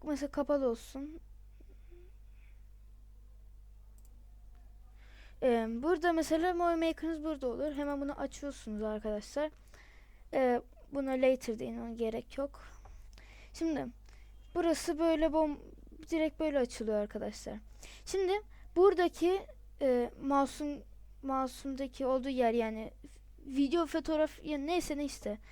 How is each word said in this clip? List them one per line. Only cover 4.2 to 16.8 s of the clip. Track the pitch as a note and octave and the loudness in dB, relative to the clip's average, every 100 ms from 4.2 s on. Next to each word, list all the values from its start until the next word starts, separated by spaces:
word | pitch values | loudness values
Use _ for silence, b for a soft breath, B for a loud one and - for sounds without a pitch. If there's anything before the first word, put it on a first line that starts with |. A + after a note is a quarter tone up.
| - - - - - - - b b b b b | -20 -20 -20 -20 -20 -20 -20 b b b b b
E, | C4 A#3 A3+ | 4 4 2
burada | A#3 D4+ F4+ F4 | -2 2 2 4
mesela | E4 D4+ D#4+ F4+ | 2 2 2 2
Movie | F4 F4 E4 E4 | 2 2 2 0
Maker'ınız | D#4+ D#4+ D#4+ | 0 -4 -2
burada | D#4 D4 B3+ | -2 -2 -4
olur. | A#3 D4 | -2 -2
Hemen | C#4 C#4+ C#4+ | -2 -4 -2
bunu | C#4 - | -4 -4
açıyorsunuz | C#4 - C#4+ C4+ A3+ G#3+ | -6 -6 -10 -8 -8 -4
arkadaşlar. | G#3+ G#3+ G#3+ G#3 - C#4 D4+ - b b b b b b b | -4 -4 -4 -6 -4 -4 -4 -6 b b b b b b b
E, | - B3+ A#3+ - - - | 2 4 2 -2 -18 -8
buna | C#4 C4+ | -4 -2
later | C4 C4 C4 A#3+ A3 | 4 4 4 0 -6
deyin, | B3+ A#3 | -6 -6
ona | A#3 | -8
gerek | A#3 A3+ A3+ - - | -4 -4 -4 -8 -6
yok. | C#4 - - b b b b b b b b | -6 -6 -18 b b b b b b b b
Şimdi | - E4 C#4+ B3+ - - b b b b F4 | -4 -2 -2 -4 -10 -20 b b b b 0
burası | E4+ D#4 - D4+ | 2 2 0 2
böyle | E4 D#4+ D#4+ | 4 4 4
bom-, | D#4 D#4 C#4+ - - - - - | 4 2 -2 -10 -20 -20 -18 -4
direkt | E4 D#4 - | 0 0 0
böyle | D#4 C#4 | 0 2
açılıyor | B3 - | 0 -2